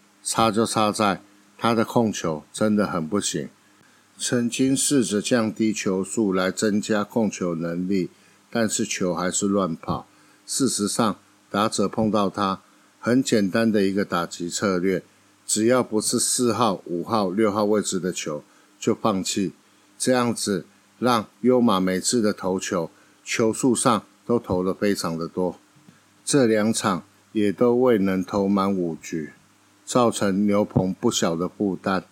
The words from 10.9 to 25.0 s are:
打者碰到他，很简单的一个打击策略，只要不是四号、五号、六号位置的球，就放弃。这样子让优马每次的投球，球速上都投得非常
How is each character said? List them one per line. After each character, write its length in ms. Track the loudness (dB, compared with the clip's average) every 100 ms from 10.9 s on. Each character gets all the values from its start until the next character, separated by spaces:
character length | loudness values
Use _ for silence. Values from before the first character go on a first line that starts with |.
| 0 0 -2 _ _ _
打 200 | -2 0
者 180 | 0 -2
碰 240 | 0 0
到 180 | 2 0
他， 300 | -2 -4 -4 _ _ _ _
很 240 | 0 0
简 260 | 2 2 2
单 220 | 2 2
的 100 | 2
一 120 | 2
个 100 | 0
打 220 | -2 -2 -4
击 240 | -6 -8
策 280 | -2 0 0
略， 260 | 0 -2 -4 _ _ _ -6
只 200 | 0 2
要 140 | 2
不 200 | 2 -2
是 180 | -2 -2
四 320 | -2 0 0
号、 300 | 2 0 0
五 180 | -6 -6
号、 280 | -2 0 0
六 200 | 2 0
号 140 | 2
位 180 | 2 0
置 160 | 0 -4
的 140 | -4
球， 320 | -6 -8 -10 -12 _ _ _
就 160 | -2
放 300 | 0 0 0
弃。 300 | -2 -2 -4 -6 _ _ _ -6
这 140 | 0
样 240 | 2 2 -2
子 300 | -2 -4 -6 _ _ -4
让 260 | 0 0 -2 -2
优 220 | 2 4
马 180 | 4 2
每 220 | 2 0
次 200 | 0 0
的 120 | 0
投 260 | -2 -4 -4
球， 320 | -4 -4 -6 _ _ _
球 300 | -8 -2 -2
速 200 | 2 0
上 300 | 2 2 2 -2 _ -2
都 120 | -2
投 240 | 0 -2
得 120 | -2
非 200 | 0 0
常 240 | 0